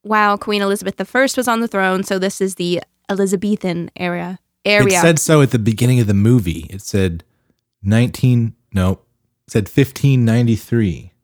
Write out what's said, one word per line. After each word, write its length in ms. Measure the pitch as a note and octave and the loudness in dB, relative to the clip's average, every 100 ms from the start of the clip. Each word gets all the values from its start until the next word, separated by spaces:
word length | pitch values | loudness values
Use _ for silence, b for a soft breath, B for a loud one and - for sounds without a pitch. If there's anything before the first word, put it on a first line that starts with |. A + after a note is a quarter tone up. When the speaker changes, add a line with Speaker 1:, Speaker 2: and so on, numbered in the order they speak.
Speaker 1:
while 340 | G#3 G#3+ G#3 G3+ | -2 0 2 0
Queen 240 | - G#3 | -2 -2
Elizabeth 360 | G3 G3+ F#3+ - | -2 -2 -6 -8
the 80 | F#3+ | -4
First 320 | B3+ C4+ - | 0 0 0
was 100 | B3 | -2
on 120 | A3+ | -2
the 60 | A#3 | -2
throne. 360 | G3 F#3+ F#3 | -2 0 -2
So 160 | G3 G3 | -2 -2
this 200 | F#3 - | -4 -2
is 140 | F#3+ - | -6 -4
the 260 | F3 F3 - _ - | -4 -4 -6 _ -8
Elizabethan 800 | G3 G3 F#3+ G3+ G#3 F#3 E3+ E3+ - | -2 0 -2 -2 -2 -4 -6 -10 -8
era. 440 | F3+ F3 F3 F#3 _ _ | -8 -6 -8 -12 _ _
Area. 360 | G3+ G#3 G#3+ F3+ | 0 2 2 4
Speaker 2:
It 20 | |
said 180 | E3 D#3 | 2 2
so 220 | - D#3 | 2 4
at 80 | C3+ | 4
the 60 | B2 | 2
beginning 400 | G#2+ G#2+ A#2+ B2+ | 0 0 2 2
of 60 | G#2+ | 2
the 60 | |
movie. 540 | G2 G#2+ B2 F2+ E2 D2+ | 4 4 4 2 -6 -10
It 120 | G2 | -16
said 420 | - G2+ F#2+ E2 _ _ _ _ _ _ | -4 0 0 -2 _ _ _ _ _ _
nineteen, 720 | G2 A2 A#2+ - B2+ A#2+ A2+ - _ | 0 2 2 0 2 2 0 -8 _
no, 180 | G2 F#2 | -2 -2
it 80 | F#2 _ _ _ _ _ | -2 _ _ _ _ _
said 160 | A#2 G2 | -4 0
fifteen 540 | - C3+ - C#3 C3 A2+ | 0 0 0 0 2 2
ninety-three. 880 | A#2 A#2+ A2 - A#2+ G#2 C2+ - _ | 2 2 0 0 0 0 -4 -12 _